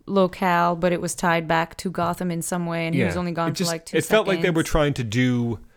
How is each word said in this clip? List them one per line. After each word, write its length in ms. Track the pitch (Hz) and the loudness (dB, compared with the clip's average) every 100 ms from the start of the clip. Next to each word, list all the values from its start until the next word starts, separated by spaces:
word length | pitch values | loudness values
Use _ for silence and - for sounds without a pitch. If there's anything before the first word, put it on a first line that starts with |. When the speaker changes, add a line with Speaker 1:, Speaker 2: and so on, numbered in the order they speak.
| - | -2
Speaker 1:
locale, 680 | 196 185 - 190 175 175 170 | 2 2 0 0 2 2 2
but 160 | 180 | 0
it 80 | 175 | 0
was 140 | 170 - | -4 -2
tied 320 | 180 165 160 | 0 0 2
back 280 | 165 165 - | 0 0 -4
to 120 | 190 | -6
Gotham 400 | 165 170 175 180 | -2 -2 -2 -4
in 100 | 170 | -4
some 240 | - 175 170 | -4 -4 -2
way, 200 | 170 165 | -2 -2
and 80 | 165 | 0
he 60 | |
Speaker 2:
Yeah. 60 | 120 | 0
Speaker 1:
was 100 | 180 | 0
only 140 | 175 | -2
gone 180 | 170 165 | -2 -2
Speaker 2:
It 60 | 165 | -2
just, 140 | 170 | -2
Speaker 1:
for, 40 | 165 | -4
like, 100 | - | -2
two 120 | 156 | -2
Speaker 2:
it 80 | 156 | 2
felt 220 | 214 196 | 2 4
like 140 | 180 | 0
they 80 | 180 | 2
were 120 | 165 | 0
Speaker 1:
seconds. 80 | 156 | 2
Speaker 2:
trying 220 | 165 147 139 | 2 2 0
to 80 | |
do 560 | 117 117 127 123 120 113 - | -2 2 2 2 -2 -4 -10